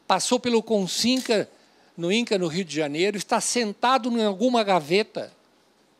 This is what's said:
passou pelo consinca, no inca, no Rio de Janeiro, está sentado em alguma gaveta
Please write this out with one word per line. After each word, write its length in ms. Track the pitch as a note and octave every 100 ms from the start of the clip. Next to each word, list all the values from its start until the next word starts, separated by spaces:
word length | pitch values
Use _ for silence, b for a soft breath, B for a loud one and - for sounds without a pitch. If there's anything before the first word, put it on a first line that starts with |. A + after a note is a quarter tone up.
| -
passou 320 | F#3 - B3
pelo 220 | B3 A#3
consinca, 880 | A3+ G#3+ F3+ - A3+ B3+ B3 G#3 - b b b b -
no 140 | E3+
inca, 260 | A3 A#3 G3+
no 80 | F3
Rio 180 | E3
de 120 | E3+ D3
Janeiro, 420 | D3 D3+ G3 G3+
está 240 | - A3+
sentado 720 | - B3 G#3+ - B3 C4 A#3+
em 120 | A#3
alguma 400 | G#3+ F#3 B3+ A#3+
gaveta 680 | G3+ F3+ D3 F#3+ G#3+ D#3 G#2 - _ _ _ _ _